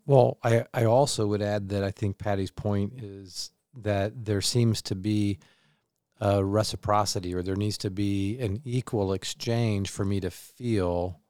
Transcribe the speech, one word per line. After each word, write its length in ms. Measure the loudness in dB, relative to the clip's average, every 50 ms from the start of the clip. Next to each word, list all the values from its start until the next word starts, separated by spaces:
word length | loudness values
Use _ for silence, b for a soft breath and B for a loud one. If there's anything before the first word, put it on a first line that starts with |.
| _
Well, 320 | 4 6 6 6 6 2 0
I, 240 | 0 2 2 2 2 0 -2
I 120 | 0 4
also 420 | 4 6 6 4 4 2 0 0 0
would 140 | 0 0
add 280 | 0 0 -2 -2 -2 -2
that 140 | -2 0 0
I 80 | -2
think 260 | -2 -2 -2 -4 -4 -2
Patty's 340 | -2 -2 0 0 -2 -4
point 420 | -6 -6 -4 -2 0 0 -2 -2 -4 -10 -14
is 480 | -14 -14 -16 -16 -14 -12 -12 -12 -12 _ _ _ _ -16
that 500 | -8 -4 -2 0 0 0 -2 -4 -6 -4
there 160 | -2 0 0
seems 400 | 0 2 2 4 4 4 4 2 -2
to 120 | -4 -6
be 440 | -4 -2 0 0 2 2 0 -2 -4 b b b b b b b b b b b b _ _ _ -2
a 240 | 2 2 4 4 2
reciprocity, 880 | 2 2 2 0 0 -2 -4 0 2 2 2 2 2 -2 -4 -4 -4 -4
or 80 | -4 -2
there 140 | -2 -2 -2
needs 200 | -2 -2 -2 -4
to 100 | -6 -6
be 500 | -4 -2 -2 -2 0 0 -2 -2 -2 -2
an 220 | -4 -4 -4 -4 -6
equal 480 | -4 -4 -4 -2 -2 0 0 0 0
exchange 800 | 0 -2 -4 -6 -10 -6 -4 -2 0 2 2 2 0 0 -2 -4
for 160 | -4 -4 -2
me 160 | -2 -2 -2
to 100 | -2 -4
feel 880 | -6 -10 -14 -20 -16 -8 -4 -2 0 0 2 0 0 0 -2 -4 -6 -10 _ _